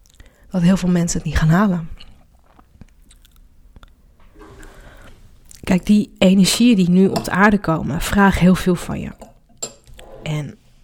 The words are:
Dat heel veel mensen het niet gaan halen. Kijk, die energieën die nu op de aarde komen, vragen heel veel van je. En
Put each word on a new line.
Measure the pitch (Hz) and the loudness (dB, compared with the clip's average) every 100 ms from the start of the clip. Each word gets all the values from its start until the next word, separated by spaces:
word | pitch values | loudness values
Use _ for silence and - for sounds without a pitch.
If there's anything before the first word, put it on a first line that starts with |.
| _ _ - _ _ | _ _ -20 _ _
Dat | 185 | 0
heel | 170 190 | 0 2
veel | 180 | 0
mensen | 175 170 - | -2 -2 -6
het | 156 | -4
niet | - | -2
gaan | 156 | 2
halen. | 175 208 175 165 - - - _ _ _ _ _ _ - _ _ _ _ _ _ _ _ - - _ _ _ - - - - - - - - - - - - _ - | 2 0 -2 -8 -16 -20 -20 _ _ _ _ _ _ -20 _ _ _ _ _ _ _ _ -20 -20 _ _ _ -20 -20 -20 -20 -20 -20 -20 -20 -20 -20 -20 -20 _ -14
Kijk, | - 180 - | -4 -2 2
die | 208 - - | 0 0 0
energieën | 190 196 180 - 240 196 | 2 4 2 2 2 2
die | 175 | 2
nu | 185 196 | 2 2
op | - | -2
de | - | -6
aarde | 180 214 208 | 0 2 2
komen, | - 160 156 170 | -2 -4 -6 -6
vragen | - 208 196 - | -4 2 2 4
heel | 180 | 2
veel | 180 185 | 2 0
van | 170 - - | -4 -6 -12
je. | - - - _ _ _ - - - - - - - | -12 -16 -20 _ _ _ -18 -18 -20 -20 -20 -14 -8
En | 151 143 - _ _ | -8 -8 -16 _ _